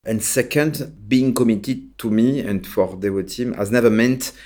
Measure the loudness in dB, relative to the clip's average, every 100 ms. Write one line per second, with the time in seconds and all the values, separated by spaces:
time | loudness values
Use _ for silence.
0 | -4 -4 -2 -2 0 0 0 -2 -10 -12
1 | 0 2 2 2 2 2 -2 -8 -8 -8
2 | -2 2 2 0 -4 -6 -4 -2 -2 0
3 | -2 -2 -6 -6 -6 -4 0 4 6 6
4 | 2 0 -6 -12